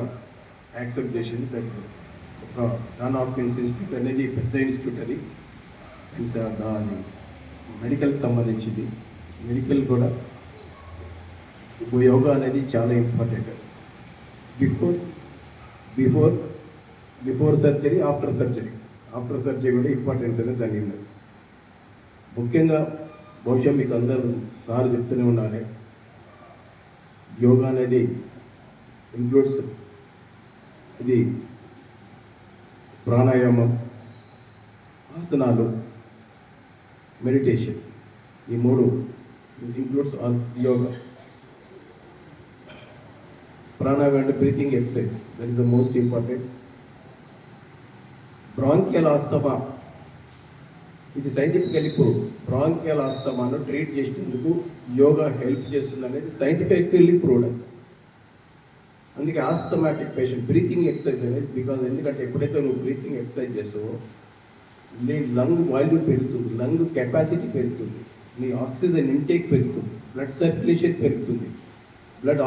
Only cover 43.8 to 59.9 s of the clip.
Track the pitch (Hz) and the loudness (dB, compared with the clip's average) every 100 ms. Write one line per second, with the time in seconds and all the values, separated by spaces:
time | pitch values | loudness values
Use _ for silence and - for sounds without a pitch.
43.8 | 131 139 143 139 135 135 139 143 139 123 | 0 4 4 4 2 4 4 4 2 0
44.8 | 120 120 - - - - 117 120 120 123 | 0 -2 -4 -6 -14 -10 -4 2 4 4
45.8 | 127 123 120 120 120 127 - - - - | 4 2 0 0 -4 -6 -8 -14 -20 -20
46.8 | - - - - - - - - - - | -20 -20 -20 -20 -20 -20 -20 -20 -20 -20
47.8 | - - - - - - - - 135 170 | -20 -20 -20 -20 -20 -20 -12 -2 4 4
48.8 | 190 170 156 143 - 147 139 123 120 - | 4 4 4 2 2 0 0 -2 -4 -12
49.8 | - - - - - - - - - - | -18 -20 -20 -20 -20 -20 -20 -20 -20 -20
50.8 | - - - 139 139 127 156 180 175 156 | -20 -20 -14 -8 -4 0 2 2 2 0
51.8 | 151 - 113 101 - - - 120 156 165 | 0 4 4 2 -2 -8 -4 2 2 2
52.8 | 165 151 135 127 139 123 127 143 127 139 | 0 0 0 -2 -4 -2 -2 -2 -4 -4
53.8 | 147 139 123 101 90 123 160 175 - - | -2 -2 -4 -4 -6 -4 0 -2 -4 -12
54.8 | 123 123 147 151 151 123 127 139 - 139 | -2 6 6 6 2 0 -2 -2 -2 -2
55.8 | 127 131 127 135 - - 139 170 - 180 | -2 -6 -6 -6 -8 -2 0 2 4 4
56.8 | 170 180 170 170 - 120 120 - - - | 6 8 8 8 6 4 2 -2 -10 -20
57.8 | - - - - - - - - - - | -20 -20 -20 -20 -20 -20 -20 -20 -20 -20
58.8 | - - - - 156 165 - 170 - 165 | -20 -20 -18 -6 -4 0 0 0 0 0
59.8 | 156 | 2